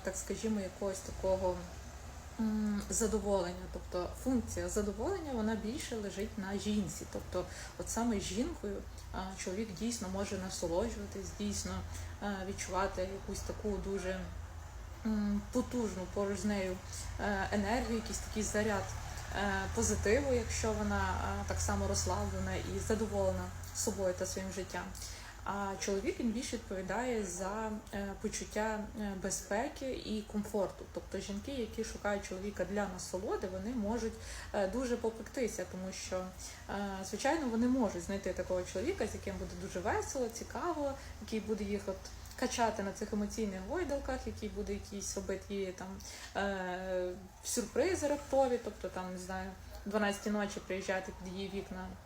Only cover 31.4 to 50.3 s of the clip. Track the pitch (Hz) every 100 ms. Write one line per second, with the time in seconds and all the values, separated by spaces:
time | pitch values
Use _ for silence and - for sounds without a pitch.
31.4 | 233 277 220 - 220 - 208 202 196 185
32.4 | 202 202 180 202 196 185 - 185 220 403
33.4 | 196 185 202 262 202 233 220 220 - -
34.4 | - 208 190 220 262 233 226 226 214 -
35.4 | 226 - 180 185 190 185 - 185 185 -
36.4 | - - - 196 202 190 190 208 269 320
37.4 | 262 226 247 262 214 175 175 196 196 180
38.4 | 180 185 180 190 247 392 220 196 - 185
39.4 | 156 175 185 185 190 392 - 277 233 -
40.4 | 196 226 330 311 285 269 - - 208 220
41.4 | 214 214 202 202 196 190 - - - -
42.4 | 247 - 226 208 196 190 214 208 208 -
43.4 | 214 190 190 320 311 277 269 254 220 208
44.4 | 208 190 196 202 - 202 185 - 190 190
45.4 | - 202 190 180 190 196 - - - -
46.4 | 202 190 185 180 190 185 180 185 190 -
47.4 | - - 208 220 330 370 294 285 - 269
48.4 | 269 240 226 - 185 185 185 185 185 185
49.4 | 190 190 - - 202 208 208 202 220